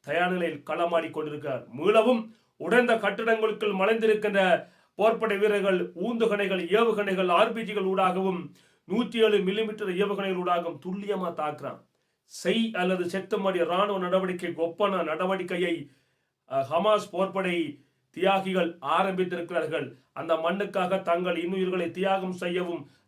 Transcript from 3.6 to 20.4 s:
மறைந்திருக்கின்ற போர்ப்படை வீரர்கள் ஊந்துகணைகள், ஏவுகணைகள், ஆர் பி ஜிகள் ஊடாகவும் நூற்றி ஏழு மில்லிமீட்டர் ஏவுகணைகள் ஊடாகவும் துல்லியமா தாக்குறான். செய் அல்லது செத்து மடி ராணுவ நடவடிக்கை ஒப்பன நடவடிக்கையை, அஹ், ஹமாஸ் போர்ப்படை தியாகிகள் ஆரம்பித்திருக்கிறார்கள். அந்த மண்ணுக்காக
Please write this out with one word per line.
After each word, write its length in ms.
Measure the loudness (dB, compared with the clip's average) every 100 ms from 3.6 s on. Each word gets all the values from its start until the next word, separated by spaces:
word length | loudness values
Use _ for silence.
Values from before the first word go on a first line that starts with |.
| -2 0
மறைந்திருக்கின்ற 600 | 2 2 2 2 2 2 4 2 0 _ _ 2
போர்ப்படை 400 | 2 4 0 2
வீரர்கள் 540 | 2 2 2 0 0
ஊந்துகணைகள், 680 | -4 -4 0 0 2 0 -2 2
ஏவுகணைகள், 640 | 2 4 2 0 0 2
ஆர் 220 | 4 4
பி 100 | 0
ஜிகள் 260 | -4 -2 -2
ஊடாகவும் 520 | 2 2 2 -2 -2 -6 -16 _ _ -6
நூற்றி 300 | -4 -2 2
ஏழு 180 | 4 4
மில்லிமீட்டர் 520 | 2 0 -2 -4 -4
ஏவுகணைகள் 500 | -2 -2 -2 -2 -2
ஊடாகவும் 380 | 0 0 -2 -6
துல்லியமா 500 | -8 -8 -4 -4 -4
தாக்குறான். 460 | -6 -6 -6 -10 -12 _ _ _ _
செய் 460 | _ -8 -2 0 0
அல்லது 360 | 0 0 0 -2
செத்து 300 | -4 -4 -2
மடி 260 | 0 0
ராணுவ 340 | 0 2 0 0
நடவடிக்கை 520 | 0 0 0 -4 -6
ஒப்பன 520 | -2 -4 0 0 0
நடவடிக்கையை, 720 | -2 -2 -2 -2 -2 -2 -2 -4 -8 _ _ _ _ _ -6
அஹ், 160 | -4 0
ஹமாஸ் 420 | 0 2 2 0
போர்ப்படை 440 | -2 -2 0 -2 0 -2 -6 _ _ _ 0
தியாகிகள் 600 | 2 2 2 0 0 -2 0
ஆரம்பித்திருக்கிறார்கள். 1000 | 2 2 0 -2 -4 -4 -4 -2 -4 -6 -12 _
அந்த 220 | -10 -2
மண்ணுக்காக 680 | 0